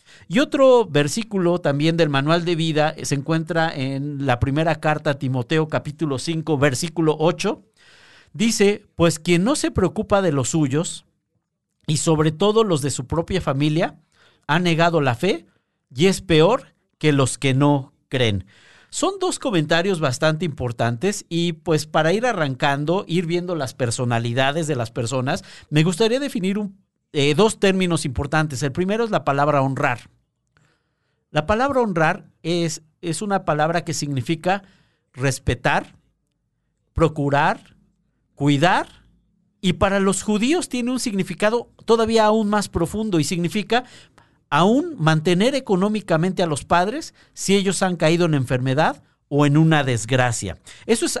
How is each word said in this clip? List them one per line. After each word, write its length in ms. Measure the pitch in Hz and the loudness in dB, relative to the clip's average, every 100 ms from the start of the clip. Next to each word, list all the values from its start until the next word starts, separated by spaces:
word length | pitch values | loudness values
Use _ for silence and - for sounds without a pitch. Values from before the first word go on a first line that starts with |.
| _ - - | _ -20 -4
Y 120 | 175 | 0
otro 460 | 302 302 269 247 202 | 0 4 6 6 4
versículo 760 | 143 147 - 226 196 175 175 | 0 0 -2 -4 -2 0 0
también 380 | 170 143 156 165 | 0 0 0 2
del 120 | 160 | 2
manual 360 | 139 143 170 170 | 2 0 0 0
de 100 | 165 | -2
vida, 380 | 160 151 151 156 | 0 0 0 -2
eh, 100 | 127 | -4
se 100 | 143 | -4
encuentra 580 | 143 165 160 170 160 | -2 -2 -2 -2 -2
en 520 | 147 131 135 147 143 139 | -2 -6 -6 -6 -4 -2
la 140 | 120 | 0
primera 360 | 139 139 165 156 | 0 0 0 0
carta 360 | 156 151 156 | -2 -2 -2
a 80 | 139 | -2
Timoteo, 480 | 135 131 120 160 156 | -2 -2 0 0 0
capítulo 520 | 147 - 143 160 131 | -4 -6 -6 -4 -4
cinco, 380 | - 160 156 147 | -4 -4 -2 0
versículo 580 | 143 123 170 165 160 156 | 2 0 -4 0 0 2
ocho. 440 | 160 175 196 294 _ _ _ - - - _ | 0 0 -4 -6 _ _ _ -20 -20 -20 _
Dice, 540 | 147 226 226 202 208 - - | -2 -2 2 2 0 -6 0
"Pues 240 | 170 160 | 0 2
quien 240 | - 170 | 0 2
no 120 | 196 294 | 2 0
se 160 | 330 | -2
preocupa 500 | 330 180 160 214 202 | 0 -2 -2 0 2
de 100 | 190 | 2
los 180 | 139 123 | 0 0
suyos, 560 | 170 147 143 175 - - _ _ _ _ _ _ _ - | 0 0 0 -4 -10 -18 _ _ _ _ _ _ _ -6
y 100 | 151 | -2
sobre 340 | - 156 156 | 0 2 2
todo 320 | 156 202 214 | 2 2 2
los 180 | 220 160 | 2 0
de 100 | 139 | -2
su 160 | 123 127 | -6 -4
propia 340 | 156 165 185 | -4 -2 -4
familia, 580 | 156 135 151 151 220 - _ _ _ _ - | -2 0 0 0 -2 -6 _ _ _ _ -4
ha 120 | 156 | 0
negado 420 | 180 160 170 165 | 0 2 2 2
la 140 | 139 120 | 0 0
fe 300 | 180 330 - _ _ _ _ | -2 -2 -6 _ _ _ _
y 120 | 123 185 | 0 2
es 160 | 190 | 2
peor 540 | - 160 165 254 - _ _ _ | 2 4 4 2 -4 _ _ _
que 140 | 156 | 2
los 260 | 143 131 - | 2 2 0
que 160 | 139 | 0
no 400 | 131 147 143 131 _ _ | 2 4 2 -2 _ _
creen". 380 | 135 117 101 - _ _ - _ | -2 0 0 -6 _ _ -20 _
Son 260 | - 339 392 | -4 -4 -2
dos 200 | 359 - | -4 -2
comentarios 600 | 285 185 151 165 190 180 | -2 0 2 0 0 -2
bastante 460 | 151 123 156 156 175 | -2 0 -2 0 -4
importantes 800 | 135 127 113 117 117 185 202 - | -4 -6 -2 -2 0 -4 -4 -6
y, 260 | 170 175 | -2 -2
pues, 340 | 165 - 156 156 | -4 -2 -2 0
para 260 | 165 156 | 0 2
ir 140 | 196 247 | 0 -2
arrancando, 760 | 208 147 127 147 139 147 180 - | -2 -4 -2 0 0 0 -2 -2
ir 180 | 170 165 | -2 -2
viendo 300 | 175 180 170 | -4 -4 -4
las 180 | 127 | -6
personalidades 960 | - 120 117 123 117 117 120 135 147 151 | -4 -4 -2 -2 -2 -2 0 0 0 -2
de 80 | 135 | -4
las 160 | 113 | -4
personas, 520 | - 117 131 127 190 - - - | -6 -4 -4 -4 -6 -8 -20 -2
me 100 | 147 | 0
gustaría 360 | 160 151 226 254 | 2 2 0 0
definir 400 | 285 254 185 208 | -2 -4 -2 -2
un, 180 | 214 - _ _ _ 151 | -6 -10 _ _ _ 0
eh, 200 | 139 151 | 2 4
dos 240 | 214 - | 2 4
términos 460 | 202 190 185 165 151 | 2 2 0 0 -2
importantes. 580 | 120 139 156 151 131 | -6 -2 0 0 -2
El 80 | 139 | -4
primero 320 | 127 185 214 | -2 -2 0
es 80 | 233 | 0
la 120 | 185 | 0
palabra 380 | 156 139 147 143 | 0 2 2 2
honrar. 480 | 135 131 139 120 - _ _ _ _ _ _ _ _ _ _ _ _ | 0 0 -2 -4 -8 _ _ _ _ _ _ _ _ _ _ _ _
La 160 | 151 156 | -4 -2
palabra 360 | 214 269 262 | 0 0 0
honrar 440 | 226 170 160 185 - _ | 0 2 0 0 -8 _
es, 400 | 165 175 170 160 - _ | -4 -2 -2 -6 -12 _
es 200 | 170 160 | -8 -6
una 240 | 214 196 190 | -4 -2 0
palabra 380 | 151 151 170 | 0 0 -2
que 100 | 165 | -4
significa 720 | 151 147 135 117 160 170 196 - _ _ _ _ | -6 -4 -4 -4 -4 -2 -4 -6 _ _ _ _
respetar, 800 | - 135 127 - 120 - - - - _ _ _ _ _ _ _ _ _ | -4 -4 -2 -4 -2 0 0 -2 -12 _ _ _ _ _ _ _ _ _
procurar, 840 | - 160 156 143 139 160 214 - _ _ _ _ _ _ | 0 0 0 0 2 0 -2 -8 _ _ _ _ _ _
cuidar, 540 | - 143 143 170 220 349 - _ _ _ _ _ _ | -4 0 4 4 2 -2 -12 _ _ _ _ _ _
y 120 | 185 | -4
para 260 | 170 202 196 | 0 0 2
los 240 | 196 196 | 0 0
judíos 460 | - 208 240 349 - | -2 -2 0 0 -2
tiene 220 | 247 240 | -6 -4
un 80 | 254 | -4
significado 680 | - 196 185 165 208 240 233 _ - | -4 -4 -4 -2 0 0 -4 _ 0
todavía 400 | 226 220 226 214 | 2 4 4 4
aún 240 | 220 208 | 4 2
más 180 | 208 196 | 0 -2
profundo 520 | 185 165 208 220 175 | -2 -2 -2 -2 0
y 40 | |
significa 600 | 147 180 170 214 196 233 247 - - _ _ _ _ | 0 -2 -2 -4 -2 -2 -2 -12 -20 _ _ _ _
aún 460 | 143 180 247 349 294 | 2 4 4 0 -2
mantener 580 | 156 156 160 180 226 277 | 0 2 2 2 2 0
económicamente 880 | 262 185 202 214 196 160 180 175 | 0 0 0 -2 -2 0 0 -2
a 40 | 175 | -2
los 180 | 143 - | -4 0
padres 480 | 175 185 277 - - _ | 0 0 -4 -12 -18 _
si 220 | - - 196 | -10 0 2
ellos 260 | 190 185 | 2 0
han 120 | 190 175 | -2 0
caído 300 | 160 170 175 | 2 2 2
en 80 | |
enfermedad 720 | 147 123 127 131 131 180 262 _ _ _ | 0 0 -2 0 0 0 -2 _ _ _
o 160 | 143 147 | 2 4
en 120 | 147 | 6
una 260 | 160 156 | 6 4
desgracia. 760 | 135 120 113 127 123 117 98 85 - - - | 2 -2 0 0 2 -2 -6 -10 -16 -14 -2
Eso 200 | 226 339 | 0 0
es 140 | - | -2